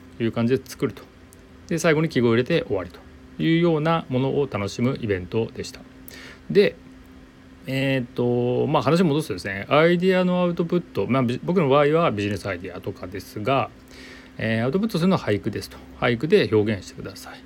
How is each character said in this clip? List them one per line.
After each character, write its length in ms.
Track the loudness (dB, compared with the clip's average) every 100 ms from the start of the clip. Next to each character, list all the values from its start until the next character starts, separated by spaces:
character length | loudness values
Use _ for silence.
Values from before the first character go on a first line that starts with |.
| -16 -4
い 60 | -4
う 60 |
感 140 | 0 0
じ 100 | 0
で 40 | -2
作 200 | -6 -6
る 60 |
と。 100 | -6 -18 -20 -20 -20 -20 -16 -6
で、 100 | -2
最 140 | 2
後 80 | 2
に 80 | 2
季 100 | 2
語 80 | 4
を 40 |
入 60 | 4
れ 60 |
て 220 | 2 0 0
終 80 | -4
わ 80 |
り 60 | -6
と 100 | -14 -20 -20 -14 -2
い 160 | 2 2
う 40 |
よ 160 | 2 2
う 40 |
な 240 | 2 0 0
も 100 | -2
の 100 | 0
を 180 | 0 -2
楽 160 | -2 -4
し 140 | -2
む 160 | -2 0
イ 80 | -2
ベ 120 | -2
ン 80 | -2
ト 220 | -4 -4 -6
で 80 |
し 80 | -12
た。 80 | -14 -20 -20 -20 -18 -18 -14 0
で、 260 | 4 4 0 -14 -20 -20 -20 -20 -20 -20 -16 -6
え 340 | -2 0 0
ー 40 |
っ 20 | -2 -2
と、 520 | 0 2 0 0 0
ま 140 | 0
あ、 20 |
話 180 | 2 4
戻 200 | 4 2
す 80 | -2
と 60 | -6
で 40 |
す 60 | -6
ね、 180 | -6 0
ア 160 | 4 4
イ 120 | 4
デ 200 | 2 2
ア 80 | 2
の 160 | 2
ア 40 | 0
ウ 100 | 0
ト 100 | -2
プ 140 | -2
ッ 20 |
ト、 260 | -2 -4 0
ま 120 | 2
あ、 40 |
び-、 160 | 0 -2
僕 200 | -2 2
の 80 | 4
場 100 | 4
合 160 | 4 4
は 160 | 2
ビ 120 | 0
ジ 60 | -2
ネ 60 | -4
ス 100 | -6
ア 60 |
イ 60 | -8
デ 140 | -10
ア 80 | -12
と 100 | -10
か 160 | -10 -12
で 140 | -12
す 180 | -12 -6
が、 300 | 0 0 -2 -8 -20 -20 -20 -20 -18 -6
え 220 | -2 0
ー、 40 | 0
ア 20 |
ウ 40 |
ト 60 | 0
プ 80 | 0
ッ 20 |
ト 80 | 0
す 60 |
る 40 | 2
の 80 | 2
は 80 | 2
俳 160 | -2
句 100 | -2
で 100 | -8
す 80 | -10
と。 80 | -16 -18 -4
俳 160 | -2 0
句 100 | 2
で 220 | 2 4
表 240 | 2 2 -2
現 100 | -6
し 40 |
て 120 | -14
く 60 | -14
だ 80 | -14
さ 180 | -18
い。 80 | -18